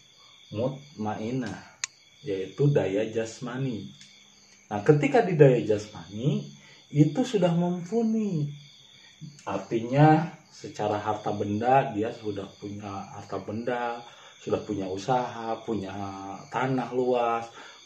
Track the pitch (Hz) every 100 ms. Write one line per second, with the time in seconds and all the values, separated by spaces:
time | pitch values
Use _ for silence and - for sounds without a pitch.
0 | _ _ - - - 104 131 147 - 101
1 | 107 101 110 131 110 85 - - - _
2 | _ _ - 95 95 - 147 117 95 101
3 | 110 113 110 - 120 127 135 104 98 -
4 | - - - _ - - _ 104 156 147
5 | 262 240 185 156 139 120 104 104 - 90
6 | 87 104 139 208 - - - - _ 147
7 | 151 254 240 202 175 170 175 180 170 226
8 | 226 220 202 160 143 143 - - - -
9 | - - - - - 95 - 117 117 139
10 | 156 160 170 - - - 104 - 104 104
11 | 107 104 110 104 101 104 120 135 139 104
12 | 113 - 107 98 95 - 104 101 104 98
13 | 98 101 - 98 95 107 120 120 120 120
14 | - - - - - 95 - 98 92 98
15 | 139 127 120 113 113 110 - 104 95 98
16 | 98 95 98 98 - 117 131 131 120 123
17 | 127 123 117 117 117 - - -